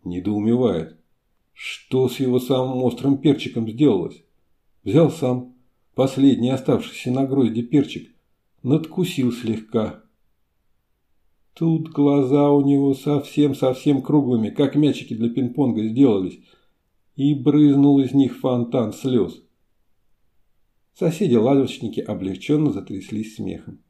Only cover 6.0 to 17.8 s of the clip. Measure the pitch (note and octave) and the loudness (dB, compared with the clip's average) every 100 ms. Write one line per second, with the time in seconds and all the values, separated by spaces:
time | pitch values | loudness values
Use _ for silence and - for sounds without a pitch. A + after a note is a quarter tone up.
6 | C3+ C3+ C#3 B2 A#2+ C3+ - A#2+ - - | -2 4 2 4 0 -2 0 -2 -4 -10
7 | B2 B2+ C3+ C3+ A2+ A2 A#2 D3 B2 - | -6 -2 -2 0 0 -2 0 0 0 -8
8 | - _ _ _ _ _ B2+ D#3 D#3+ - | -16 _ _ _ _ _ -2 -2 -2 -6
9 | E3+ - B2 A2+ A2 A2 - A2+ G#2+ - | -4 -2 -2 -2 -6 -6 -4 -4 -4 -10
10 | _ _ _ _ _ _ _ _ _ _ | _ _ _ _ _ _ _ _ _ _
11 | _ _ _ _ _ - E3 D#3+ D#3+ - | _ _ _ _ _ -4 0 0 -2 0
12 | C#3+ C#3+ B2+ C#3+ C#3+ C#3+ C#3 C#3 C#3 C3+ | 2 2 2 2 4 4 4 2 2 0
13 | D3+ D3 C#3+ - D3 C3 C3 B2+ D3+ C3+ | -2 -2 -2 0 0 2 -2 0 0 0
14 | - D3 B2+ A#2+ G#2+ - C#3 C#3+ D3 B2+ | 2 0 2 0 -2 0 0 2 2 0
15 | - A2 A#2 A#2 A#2+ B2+ C3 G#2 A2 A2+ | -6 -4 -2 -2 -4 0 -2 0 -2 4
16 | C#3 G2+ F2+ - _ _ _ _ _ _ | 4 4 -2 -8 _ _ _ _ _ _
17 | _ - C#3+ C#3+ B2+ D3 D3 C#3 | _ -2 0 2 2 4 6 6